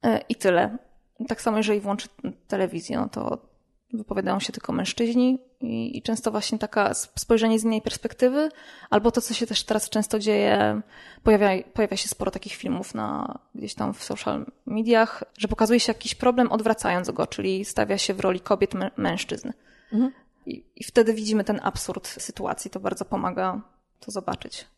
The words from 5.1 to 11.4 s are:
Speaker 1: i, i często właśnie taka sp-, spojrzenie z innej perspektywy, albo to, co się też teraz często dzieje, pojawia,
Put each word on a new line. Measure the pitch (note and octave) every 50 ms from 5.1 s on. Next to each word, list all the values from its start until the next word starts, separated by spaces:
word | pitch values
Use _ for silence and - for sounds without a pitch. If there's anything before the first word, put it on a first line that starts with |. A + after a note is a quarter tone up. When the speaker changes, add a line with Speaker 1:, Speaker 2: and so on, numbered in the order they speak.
| A#3 B3 B3 B3+ C4 B3+ B3+ _ _ _
Speaker 1:
i, | - A#3+ A3+ A3+ A3+ A#3 - A#3+
i |
często | A#3 - A3+ A3 - A#3
właśnie | G#3+ G#3+ G#3+ - - A3
taka | - G#3+ - A3 G3+ G3 - -
sp-, | - - _ -
spojrzenie | - - A#3 A3+ A3 A3+ A3+ A3
z | G#3+
innej | A3+ A3+ G#3+
perspektywy, | G#3+ - - - - A#3 - - - B3 B3+ C#4+ D4+ D#4 - - - - - - - -
albo | - G#3 G#3 A#3
to, | A3+ -
co | A3+ - A3+
się | - A#3 A3+
też | A3 - -
teraz | - A3 G#3+ - -
często | - G#3+ G#3+ - - A3
dzieje, | G#3 G#3+ G#3 G#3 G3+ G#3 G#3+ G3+ G#3 G#3+ G#3+ G#3+ G#3 _ - - - - - - _
pojawia, | - G#3+ G3+